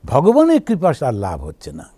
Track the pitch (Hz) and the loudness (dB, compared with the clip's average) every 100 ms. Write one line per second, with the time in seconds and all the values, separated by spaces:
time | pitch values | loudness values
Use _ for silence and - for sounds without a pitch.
0 | - 131 180 262 320 320 - 202 180 151 | 0 2 4 4 4 2 0 -2 0 0
1 | 135 107 98 80 76 - - 78 - | -4 -4 -6 -8 -12 -16 -18 -18 -20